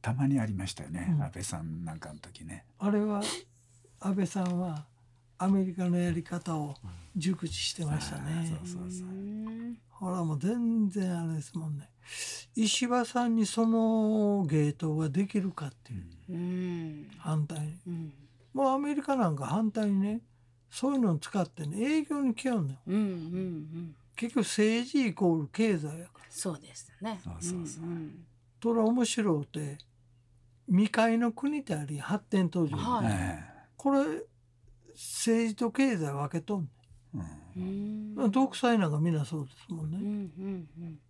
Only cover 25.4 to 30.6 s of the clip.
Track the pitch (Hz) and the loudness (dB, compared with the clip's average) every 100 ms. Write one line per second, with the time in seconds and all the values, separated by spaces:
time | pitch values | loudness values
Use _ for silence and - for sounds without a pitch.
25.4 | 151 - 220 175 147 160 175 - - - | 0 2 2 2 -2 -8 -14 -20 -16 -6
26.4 | 196 151 - - - - 208 208 - 82 | -4 -6 -10 -18 -20 -10 -8 -8 -8 -8
27.4 | 170 180 160 143 165 170 156 180 - _ | -6 -4 -6 -8 -8 -6 -8 -12 -20 _
28.4 | _ _ 226 233 220 247 233 - 208 156 | _ _ 0 4 4 4 2 2 2 2
29.4 | 143 - 147 143 - _ _ _ _ _ | 0 -6 -8 -10 -16 _ _ _ _ _
30.4 | _ _ | _ _